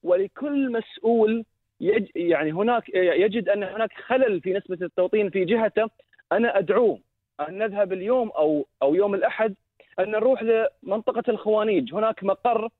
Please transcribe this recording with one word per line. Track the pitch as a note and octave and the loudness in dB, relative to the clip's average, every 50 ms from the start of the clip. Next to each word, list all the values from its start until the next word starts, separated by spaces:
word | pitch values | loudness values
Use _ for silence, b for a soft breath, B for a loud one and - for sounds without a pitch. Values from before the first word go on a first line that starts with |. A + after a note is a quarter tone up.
| _ | _
ولكل | - F3+ F3+ F#3+ G3 _ - - D4 C#4+ C#4 C#4 C4 A#3 | 2 2 2 2 -2 _ -8 -6 -4 -2 0 -2 0 -2
مسؤول | A3+ A3 - - - - A3+ A#3 A#3 A3 G#3+ A3 A#3 A3 _ _ _ _ _ _ _ | -4 -6 -6 -14 -4 0 2 4 4 4 2 2 -2 -4 _ _ _ _ _ _ _
يج-، | - E3+ G#3+ B3+ G3 - _ | -2 0 0 0 0 -4 _
يعني | - F3 E3+ E3 D3 D#3 D#3 D#3 | -4 0 0 2 2 0 -2 -2
هناك، | F3 G#3 A3+ A#3+ A#3 - - - | 0 0 0 0 0 -2 -2 -2
يجد | F3+ F#3 F3 D#3+ C#3+ F#3+ A3 F#3+ A#3 G3+ E3 | 2 2 2 4 4 2 2 2 -2 0 0
أن | G3+ G3+ G3+ | -2 -2 -2
هناك | F#3 F#3+ G#3+ A3+ G#3+ - - - | -6 -4 -4 -4 -4 -4 -12 -6
خلل | - A#3+ C4 C4+ A#3+ G3+ E3+ | -2 2 2 2 2 2 -2
في | - F#3 F#3 | -2 -2 -4
نسبة | G3+ G3 - F#3 E3 F3+ | -4 -4 -6 -8 -8 -8
التوطين | E3+ _ - F3+ F3+ - G#3+ G#3+ F#3+ | -8 _ -2 0 0 2 0 0 0
في | D3+ G3 F#3 | 0 -2 0
جهته، | E3 G#3+ A#3 A3 G#3 - - A3 A3+ _ _ b b b b b _ - | 0 0 0 0 0 0 0 -2 -2 _ _ b b b b b _ 0
أنا | G#3 A#3 A#3+ - G3 | 2 2 2 2 0
أدعوه | F#3 D3+ G3+ G#3 B3 G#3+ D3 G#2 _ _ _ _ _ _ _ - D3 D3+ | 0 2 2 2 2 2 0 -2 _ _ _ _ _ _ _ -10 -10 -8
أن | F3+ F#3+ | -6 -6
نذهب | G#3+ A3+ G3 G3+ G#3 F#3+ F#3+ | -6 -4 -2 -2 -2 -2 -2
اليوم | F#3+ F3+ G#3 B3 B3+ A#3+ G#3+ | -6 -2 -2 0 0 0 -2
أو، | - - D#3 D3+ D#3 D3 C#3 _ _ _ C3+ | 0 0 2 2 2 0 -2 _ _ _ 0
أو | C#3 D3+ | 2 2
يوم | F3 G3+ G#3 G3+ | 2 2 2 0
الأحد | G3 - A#3 - - A3 A3+ G3 _ _ _ _ b b b b - | 0 0 -2 0 0 -2 -2 -2 _ _ _ _ b b b b -4
أن | F#3 G#3 | -4 -2
نروح | G#3+ G#3+ G#3+ B3+ C4+ A3+ A3 | 0 0 2 2 2 2 2
لمنطقة | A3+ A3+ A3 A3+ - _ _ - - F#3+ - - - A#3 G#3 F#3 - | 0 2 2 2 0 _ _ -8 -4 -4 -2 -2 -2 -4 -2 -2 -2
الخوانيج، | A#3 G#3 - G#3 G#3+ G#3+ G#3+ A3 G#3 F3 C3+ A3+ C#3+ | -4 -2 0 0 0 2 2 2 0 0 -2 -2 -4
هناك | G3+ G#3+ A3 A3 - F#3+ | -2 -2 -2 -2 -2 -2
مقر | G3 F#3+ - _ B3 A#3+ A3+ G#3+ A#3 _ _ | -2 -2 0 _ 0 0 0 -2 -6 _ _